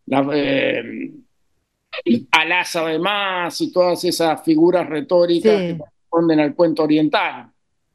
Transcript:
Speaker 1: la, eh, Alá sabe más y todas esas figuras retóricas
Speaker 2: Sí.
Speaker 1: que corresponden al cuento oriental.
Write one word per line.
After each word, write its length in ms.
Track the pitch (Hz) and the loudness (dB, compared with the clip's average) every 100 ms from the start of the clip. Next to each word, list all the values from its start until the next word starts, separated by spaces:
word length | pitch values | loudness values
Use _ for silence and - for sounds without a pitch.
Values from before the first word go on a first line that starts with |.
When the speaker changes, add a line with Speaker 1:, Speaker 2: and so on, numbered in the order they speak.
| - | -4
Speaker 1:
la, 220 | 135 139 | -2 0
eh, 480 | 147 143 135 131 123 117 113 131 - _ _ _ _ _ _ _ - - 233 - | 0 0 0 0 -2 -6 -10 -12 -14 _ _ _ _ _ _ _ -8 -2 -2 0
Alá 320 | 160 160 180 170 | 0 0 -2 -2
sabe 340 | 170 160 160 | -4 -2 -2
más 600 | 185 208 196 185 170 - | -2 -2 -4 -4 -6 -6
y 100 | 165 | -4
todas 320 | 180 180 170 | 0 0 0
esas 400 | 180 165 165 160 | -2 0 0 0
figuras 440 | - 156 170 180 147 | 0 4 4 2 0
retóricas 720 | 151 139 175 175 170 220 208 | -6 0 2 4 2 2 2
Speaker 2:
Sí. 120 | 175 165 | 0 -8
Speaker 1:
que 0 | |
corresponden 600 | - _ - 170 165 151 | -12 _ -4 0 2 2
al 160 | 147 - | 0 2
cuento 280 | 170 156 | 0 2
oriental. 680 | 151 151 151 214 170 127 120 _ _ _ _ | 2 2 2 0 -2 -8 -18 _ _ _ _